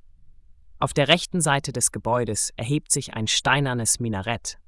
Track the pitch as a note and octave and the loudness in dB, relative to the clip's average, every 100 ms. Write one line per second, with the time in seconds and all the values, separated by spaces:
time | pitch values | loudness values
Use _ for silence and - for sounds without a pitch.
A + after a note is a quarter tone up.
0 | - - - - - - - - C3+ D3+ | -16 -20 -20 -20 -20 -20 -14 -4 0 2
1 | C3+ E3+ - F3+ D#3 C#3 C#3+ B2 - G#2+ | 4 4 2 0 2 2 0 -2 -2 -2
2 | A2+ A#2+ A#2 G#2 - - A#2 D3 - C#3+ | 0 0 0 -2 -4 -4 -2 -2 0 -2
3 | - A#2 A2 - A#2 C#3 C3+ B2 A2+ - | -2 -4 -2 0 2 2 2 0 0 0
4 | A#2 G2 G#2 A#2 - - | -2 -2 -2 -4 -6 -12